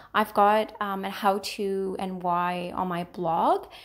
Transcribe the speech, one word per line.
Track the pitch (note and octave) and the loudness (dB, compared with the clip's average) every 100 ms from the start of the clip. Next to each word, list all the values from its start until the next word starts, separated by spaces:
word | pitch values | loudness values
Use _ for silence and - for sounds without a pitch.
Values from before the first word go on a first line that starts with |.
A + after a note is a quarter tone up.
| - | -4
I've | G#3 G#3+ | 0 2
got, | - G3+ G#3+ G#3+ - | 6 6 6 2 -4
um, | G3+ F#3+ | -6 -4
a | F#3+ | -6
how | G3 G3+ G3+ | -2 2 2
to | - - G3 G3 F#3+ F#3+ | -2 -4 -2 -2 -2 -4
and | F#3+ F#3 | -6 -4
why | F3+ F3 F3+ F3+ F3 | 0 0 0 -2 -4
on | - F#3 | -4 -4
my | F3 | -4
blog, | F3 - E3 E3 C4 G4 - - | -6 -4 -2 2 2 2 -2 -18